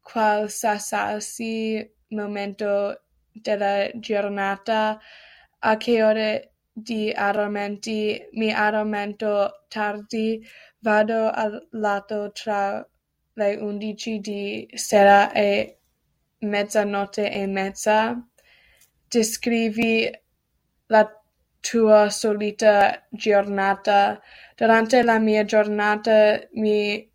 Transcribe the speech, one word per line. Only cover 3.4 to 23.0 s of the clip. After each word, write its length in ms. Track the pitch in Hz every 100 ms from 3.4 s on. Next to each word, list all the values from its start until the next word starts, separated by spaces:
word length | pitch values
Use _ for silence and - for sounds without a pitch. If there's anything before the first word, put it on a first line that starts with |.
| 220 208 202 202 202
giornata. 1040 | 233 214 208 202 202 196 196 - 220 214 214 - - - - _ _
A 160 | 226 214
che 260 | 226 233
ora 380 | 220 220 214 214 - _ _
ti 400 | - 220 220 214
addormenti? 1120 | - 202 208 208 208 202 208 226 214 214 220 -
Mi 200 | 220 220
addormento 1120 | - 214 214 214 208 202 208 214 208 202 - _
tardi. 760 | 220 208 208 208 226 220 226 220 - - _
Vado 500 | 220 208 214 226 220
a 200 | - 220 208 -
letto 600 | 226 208 202 202 214 208
tra 540 | - - 202 196 208 - _ _ _ _
le 220 | - 202 214
undici 640 | 208 208 214 208 - 220
di 480 | 202 202 202 220 220
sera 580 | 233 - 214 202 202 202
e 480 | - 202 202 220 _ _ _ _ _ _ _
mezzanotte 920 | 208 202 208 220 202 202 202 208 208
e 160 | 208 196
mezza. 760 | 196 190 196 - 214 226 240 - _ _ _ _ _ _ _ _
Descrivi 1040 | 240 220 - - 233 226 214 233 226 226 - _ _ _ _ _ _ _
la 220 | 220 214 - _ _ _ _
tua 500 | - 233 220 214 208
solita 960 | 202 220 208 208 208 214 202 196 -